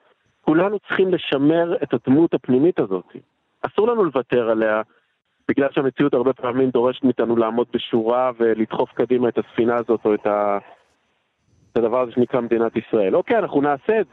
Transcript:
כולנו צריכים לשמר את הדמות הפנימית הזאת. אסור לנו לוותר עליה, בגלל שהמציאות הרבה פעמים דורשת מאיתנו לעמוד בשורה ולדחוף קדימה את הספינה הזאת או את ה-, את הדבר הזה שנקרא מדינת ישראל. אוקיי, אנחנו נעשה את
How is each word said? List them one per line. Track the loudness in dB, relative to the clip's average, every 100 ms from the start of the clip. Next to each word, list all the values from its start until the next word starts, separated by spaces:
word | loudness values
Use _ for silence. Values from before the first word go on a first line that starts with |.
| _ _ _ _
כולנו | 0 2 2 -2
צריכים | -4 0 0
לשמר | 0 -2 0 2 2 0 -2
את | -4
הדמות | -4 2 2 2
הפנימית | 0 0 2 2 0
הזאת. | -2 -4 -8 -20 -20 _ _ _
אסור | -8 -2 0
לנו | 2
לוותר | 0 -2 -2 0 0
עליה, | 0 0 0 -4 _ _ _ _ _ -4
בגלל | 0 0
שהמציאות | 0 -2 0 0
הרבה | 0 0
פעמים | -2 -4 0 0
דורשת | 2 0 0
מאיתנו | -2 0 0 0
לעמוד | 0 0 -4
בשורה | -4 -4 -2 0 0 0 0
ולדחוף | 0 0 -2 -2 -4
קדימה | -2 -2 0 0
את | -2
הספינה | -6 -2 -2 0
הזאת | -2 -2
או | 0
את | -2 0
ה-, | -2 -2 -4 -8 -20 _ _ _ _ _ _ _ _ _
את | -2
הדבר | 0 0
הזה | -2
שנקרא | -2 0 0
מדינת | -2 0 -2 -4
ישראל. | -4 -2 0 0
אוקיי, | 0 -2
אנחנו | 0 -2
נעשה | 0 -2 -2 -2
את | -2